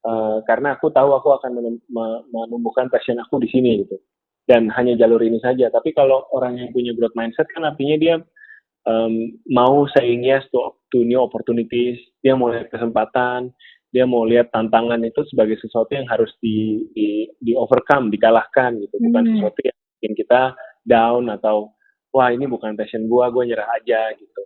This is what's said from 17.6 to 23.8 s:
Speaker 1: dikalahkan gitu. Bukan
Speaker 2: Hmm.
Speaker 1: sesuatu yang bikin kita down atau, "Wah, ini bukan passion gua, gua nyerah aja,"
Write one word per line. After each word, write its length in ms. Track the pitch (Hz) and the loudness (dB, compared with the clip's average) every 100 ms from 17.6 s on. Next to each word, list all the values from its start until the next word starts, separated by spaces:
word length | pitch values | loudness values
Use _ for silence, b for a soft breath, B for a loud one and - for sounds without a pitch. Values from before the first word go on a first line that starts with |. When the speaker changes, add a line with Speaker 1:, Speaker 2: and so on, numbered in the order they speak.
| 113 123 - 143 117 | 2 2 2 0 0
Speaker 1:
dikalahkan 640 | 104 113 113 107 - 127 117 | 2 4 4 2 0 0 -2
gitu. 220 | 101 202 | -8 -2
Bukan 220 | 233 240 233 | 0 2 2
Speaker 2:
Hmm. 60 | |
Speaker 1:
sesuatu 260 | 220 208 - 127 | 2 -2 -2 -6
yang 120 | - _ _ | -6 _ _
bikin 160 | 110 107 | -8 -6
kita 220 | - 123 131 - B B - | 2 2 2 -4 B B 2
down 460 | 117 117 120 120 | 4 4 0 -2
atau, 400 | 101 110 107 107 _ _ _ _ | -4 0 0 -2 _ _ _ _
"Wah, 160 | 135 123 | 0 2
ini 160 | 120 139 | 0 -4
bukan 320 | 117 110 104 | -6 -8 -8
passion 320 | 104 113 110 | -8 -6 0
gua, 240 | 120 123 | 2 2
gua 140 | 120 123 | 0 -2
nyerah 240 | 110 107 | -4 -4
aja," 420 | 117 | -6